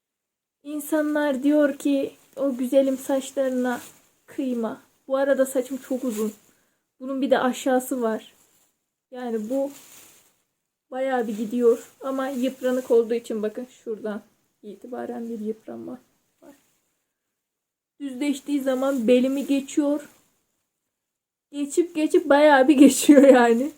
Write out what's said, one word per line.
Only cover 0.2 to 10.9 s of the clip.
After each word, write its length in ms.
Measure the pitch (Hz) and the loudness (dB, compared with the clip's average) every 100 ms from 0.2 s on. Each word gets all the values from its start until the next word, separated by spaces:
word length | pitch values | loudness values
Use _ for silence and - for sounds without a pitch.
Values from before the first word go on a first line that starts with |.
| _ _ _ _ | _ _ _ _
İnsanlar 800 | 285 302 294 311 302 302 294 262 | -12 -12 -4 -2 -2 -2 -2 0
diyor 360 | 285 302 294 277 | 2 4 2 0
ki 340 | 294 277 277 - _ - | -2 -2 -2 -10 _ -6
o 200 | 277 247 | -4 -4
güzelim 420 | 254 277 269 262 | 2 2 2 -2
saçlarına 840 | - 277 269 - 262 254 247 240 - - _ _ _ | -4 -4 -4 -4 -4 -2 -4 -6 -10 -20 _ _ _
kıyma. 560 | - 262 240 226 - _ _ - | -8 -6 -4 -6 -8 _ _ -6
Bu 80 | 269 | -2
arada 300 | 277 262 262 | 0 2 0
saçım 300 | 269 247 269 | -2 -6 -10
çok 280 | - 254 | -8 -6
uzun. 280 | 254 208 214 - _ _ _ _ _ _ | -4 -4 -6 -8 _ _ _ _ _ _
Bunun 220 | 262 269 | -10 -6
bir 80 | 262 | 0
de 80 | 254 | 2
aşağısı 640 | 254 247 285 254 254 262 | 0 -2 -2 -2 -2 -4
var. 320 | 226 220 - _ _ _ _ _ _ _ _ | -4 -6 -10 _ _ _ _ _ _ _ _
Yani 400 | 247 247 226 214 | -14 -8 -8 -6
bu 200 | 269 277 285 - - - _ _ _ _ _ _ _ _ | -6 -6 -10 -20 -20 -20 _ _ _ _ _ _ _ _